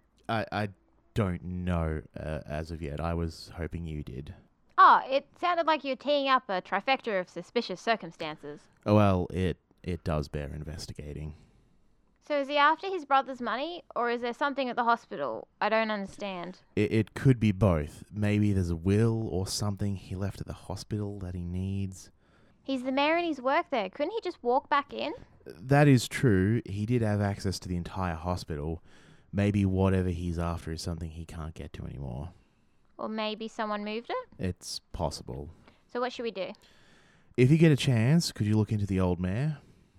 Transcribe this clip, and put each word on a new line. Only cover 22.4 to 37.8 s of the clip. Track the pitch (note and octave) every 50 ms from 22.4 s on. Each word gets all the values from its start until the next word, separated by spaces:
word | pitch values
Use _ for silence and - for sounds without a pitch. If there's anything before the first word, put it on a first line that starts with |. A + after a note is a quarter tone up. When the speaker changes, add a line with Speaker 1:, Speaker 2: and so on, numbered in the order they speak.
| _ _ _ _
Speaker 2:
He's | _ - C4+ C4 B3
the | C4 C4
mayor | C4+ C#4+ D4+ D#4+
and | E4+ F4
he's | E4+ D4+ -
worked | A#3+ C4 C#4 E4 E4 -
there. | - A#3+ G3 F#3+
Couldn't | - - D4 E4+ A4
he | A#4
just | - F4+ E4 -
walk | - A#3+ A#3+ C#4 - -
back | D4+ C#4+ - - A#3
in? | A3 A3+ C#4 F#4+ C5 - - - - -
Speaker 1:
That | - B1 - F#2+ C3 C#3 C#3+ D3+ D3
is | C3+ A#2+ -
true. | - - - - C3 G2+ F#2 F#2 G2+ A2+ A#2+ -
He | - G2 G#2 G#2
did | G#2+ B2 A#2+
have | A2+ G#2+ G#2 G2+
access | G#2 G2+ G2 - - G2 E2+ -
to | -
the | F2+ F2+
entire | F2 E2+ - - F#2+ F#2 F2+ E2
hospital. | D#2+ D#2+ F2+ F2+ F2+ - - E2 C#2+ C#2+ D#2+ E2 D#2+ - - - - - - - - - _ -
Maybe | G2 G2+ G#2 G2+ G2+ G2
whatever | F#2+ F#2+ F#2+ F#2+ F#2+ F#2+ F#2+ F2+ F#2
he's | F2 E2 F2+ F2 E2+ E2
after | E2+ E2+ E2+ E2 - D#2+
is | D#2+ D#2+
something | - F2 E2+ E2 E2+ E2
he | D#2 E2+ E2
can't | - - E2+ D#2 D#2 D#2+
get | - D#2 D#2 -
to | - -
anymore. | - - C2 C#2 C2 A#1+ C2 D2+ F2 F#2 - _ _ _ _ _ _ _ _ _ _ _
Speaker 2:
Or | - - -
maybe | D#4+ - G#3+ G#3+ G#3+ G3+ A3 A3
someone | - - A3 G#3+ G#3 G#3 G#3
moved | G#3+ G#3+ A3+ A#3+ -
it? | F#4 B4+ B4+ - - -
Speaker 1:
It's | - F2+ F2+ - - - - - - _ -
possible. | - E2+ C#2+ - - - - B1 C#2 D2 D#2 - - - - _ _ _ _
Speaker 2:
So | _ A#3+
what | B3 B3 -
should | - A#3+
we | A#3
do? | F#3 F#3+ F3+ - G#3+ - _ _ _ _ _ _ - _ _ _ _ _ _ _ -
Speaker 1:
If | - B2+ B2+
you | D#3
get | D#3+ E3+ D#3+ D3
a |
chance, | B2+